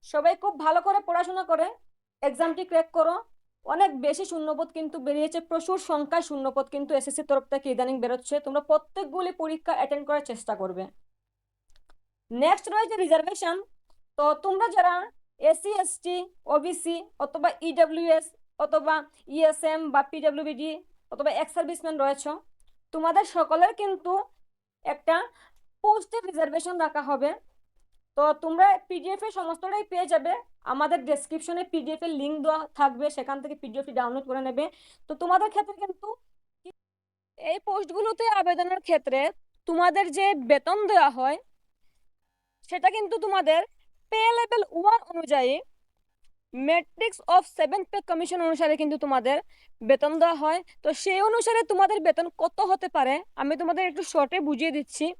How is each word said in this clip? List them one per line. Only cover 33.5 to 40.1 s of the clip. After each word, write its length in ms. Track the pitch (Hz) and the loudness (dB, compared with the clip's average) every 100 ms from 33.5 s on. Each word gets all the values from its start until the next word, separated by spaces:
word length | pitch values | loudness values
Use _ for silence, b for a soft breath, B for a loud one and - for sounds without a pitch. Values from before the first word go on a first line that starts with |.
| 294 | -12
পিডিএফ 240 | 262 240 277 | -10 -8 -4
টি 60 | 254 | -4
ডাউনলোড 260 | 240 262 269 | -2 -4 -6
করে 120 | 262 262 | -6 -4
নেবে। 180 | 247 320 b b b - | -4 -6 b b b -14
তো 60 | 311 | -8
তোমাদের 280 | 349 370 427 | 2 2 2
ক্ষেত্রে 220 | 427 403 403 | -2 -4 -6
কিন্তু 240 | 392 370 403 480 _ _ _ _ 359 - _ _ _ _ _ _ 311 | -10 -10 -12 -14 _ _ _ _ -20 -20 _ _ _ _ _ _ -4
এই 80 | 359 - | -4 -2
পোস্টগুলোতে 580 | 392 330 349 427 427 453 415 | -4 -4 -4 -4 0 2 2
আবেদনের 420 | 359 349 359 370 359 | 2 0 0 -4 0
ক্ষেত্রে 320 | 320 - 262 294 - _ _ - | 0 2 0 0 -4 _ _ -4
তোমাদের 380 | 330 349 330 370 | 2 4 4 0